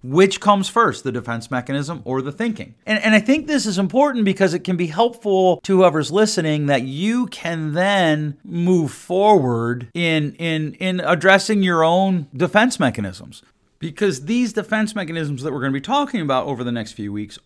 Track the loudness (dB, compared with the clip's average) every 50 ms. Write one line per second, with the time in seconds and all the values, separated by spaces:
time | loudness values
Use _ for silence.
0 | -8 0 4 4 4 4 2 0 2 2 2 2 2 -2 0 2 2 2 0 -2
1 | -6 -6 -6 -6 -6 -6 -8 -8 -6 -6 -6 -6 -4 -4 -6 -6 -4 -6 -10 -10
2 | -8 -6 -4 -4 -4 -6 -6 -4 -4 -4 -4 -6 -10 -16 -16 _ _ -2 -2 0
3 | 2 4 4 4 4 4 0 0 2 0 -2 0 0 0 -2 0 -2 0 2 2
4 | 2 4 2 2 2 2 2 4 2 2 2 0 -2 -2 -2 -2 -2 -4 0 0
5 | 0 0 0 -4 -2 0 2 4 4 4 2 2 _ 0 4 6 6 6 4 2
6 | -2 0 2 2 2 2 2 -2 0 0 0 0 0 0 0 0 0 -4 -6 -4
7 | -2 0 0 0 -2 -4 -6 -10 -8 -6 -6 -4 -4 -4 -2 0 0 2 2 2
8 | 2 2 2 0 -2 -6 -6 -10 _ -8 -4 0 2 4 4 4 2 0 -4 -10
9 | -8 -4 0 2 6 6 6 6 6 2 0 0 0 -2 -2 -4 -6 -10 _ -2
10 | 0 0 2 0 0 -2 -4 -6 -4 -4 -2 -2 -4 -6 -6 -6 -4 -4 -2 -2
11 | 0 0 0 2 4 4 4 4 4 2 0 2 2 2 2 4 4 4 4 2
12 | 2 2 0 -2 -4 -6 -4 -2 -2 0 2 2 2 2 0 0 -2 -2 0 -2
13 | -8 -8 -8 -12 -18 -20 -20 -20 _ _ _ _ _ _ _ _ -12 -12 -6 -2
14 | -2 -2 -2 -4 -6 -4 -2 -2 -2 -2 -4 -6 -4 -4 -2 -2 -2 -2 -4 -8
15 | -8 -6 -6 -6 -6 -6 -6 -6 -6 -6 -6 -4 -4 -4 -4 -4 -4 -2 -2 -2
16 | -2 -2 -4 -6 -2 0 -2 -2 -2 -4 -6 -6 -6 -6 -4 -6 -8 -10 -10 -10
17 | -10 -8 -8 -8 -10 -10 -14 -20 _